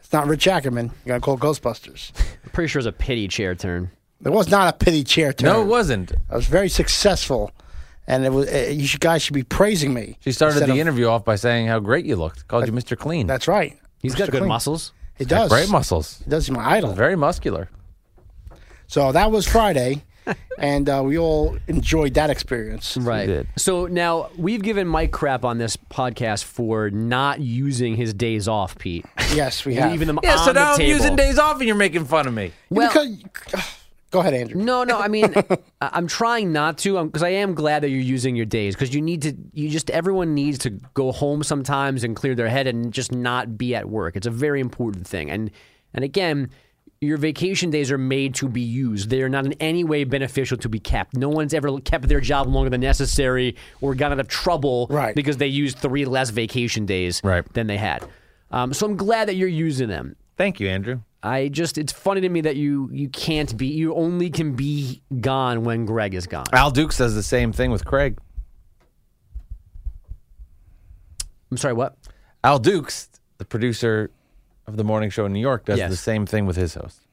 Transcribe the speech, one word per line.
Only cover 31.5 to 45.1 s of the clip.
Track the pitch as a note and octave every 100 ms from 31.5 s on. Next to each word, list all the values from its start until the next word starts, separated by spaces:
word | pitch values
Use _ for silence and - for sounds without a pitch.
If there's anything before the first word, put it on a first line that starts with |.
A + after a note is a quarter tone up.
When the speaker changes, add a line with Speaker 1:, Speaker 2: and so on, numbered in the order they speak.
| D4
Speaker 3:
and | A#3+
you're | G#3
making | G3 D#3+ D3
fun | D#3+ C3+
of |
me. | A2+ F#2+ - _
Speaker 2:
Well, | F#3+ A#3
Speaker 1:
Because, | D#4 D4 G3+ - - - F#3 - - -
<sighs> | - _
go | F#3
ahead, | F3
Andrew. | C3 A#2+ F3
Speaker 2:
No, | A3 B3+
no. | B3 A#3
I | G#3
mean, | G#3+ G#3+
Speaker 1:
<laughs> | F3+ - F#3 - _
Speaker 2:
I, | C#3
I'm | - F3
trying | - A#3 A#3 G3+
not | D#3 D3+ B2
to, | G3 F#3+
um, | D#3
'cause | D3+
I | F3
am | F#3+ G3+
glad | E3 D3+ D3+
that | D3
you're | C3+
using | B2+ C3 B2
your | B2 A2
days, | A2+ G2+
'cause | F#2+ C3+
you | C#3
need | D#3 E3+
to. | D3+ C#3 -
You | - D3
just, | D3+ -
everyone | D#3+ E3+ F#3+ F3
needs | D3 C#3+ C3+
to | B2+ G2 -
go | - C3
home | B2+ C#3+ D3
sometimes | D3+ D3 C3+ C#3 C#3 C3+
and | A2+ A2
clear | C#3
their | B2 A2+
head | B2+ C3
and | A#2 A#2
just | A2+ B2
not | B2 B2 B2 A2 A2
be | B2 A#2
at | G2
work. | G#2+ E2+ F#2
It's | A#2
a |
very | A#2 D3 C#3+
important | B2+ - A#2+ G2
thing. | F2